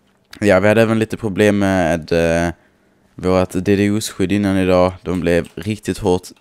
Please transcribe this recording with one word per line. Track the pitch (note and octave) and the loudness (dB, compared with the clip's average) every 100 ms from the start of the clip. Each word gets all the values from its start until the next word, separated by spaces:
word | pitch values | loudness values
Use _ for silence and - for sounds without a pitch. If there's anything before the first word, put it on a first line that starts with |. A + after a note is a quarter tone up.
| _ _ _ - | _ _ _ -4
ja, | G#2 F#2+ | 2 4
vi | G#2 | 4
hade | G#2+ | 2
även | A2+ A2 | 2 0
lite | A2 - | -4 -6
problem | A2 F#2 G#2+ G2+ | -6 0 2 2
med, | G2 F#2+ E2 E2+ D#2 | 0 0 0 -2 -2
eh, | E2+ E2 E2 E2+ E2 _ _ _ _ _ - | -2 0 0 -2 -6 _ _ _ _ _ -8
vårt | F2+ F#2 F2+ | -2 0 0
D | - F#2+ G2 | -2 0 0
D | G2+ | 0
o's-skydd | G#2 - - F#2+ | -2 -4 -4 -2
innan | G2+ G2+ F#2+ | 0 0 0
idag. | F#2 F2+ F2+ F2+ | 2 2 2 -2
De | D#2+ F2+ | -6 -4
blev | E2 E2+ D2 | 0 0 -2
riktigt | - F2+ G#2+ - F#2+ | -8 -8 -8 -8 -4
hårt | G#2 F2+ - - | -2 -2 -4 -18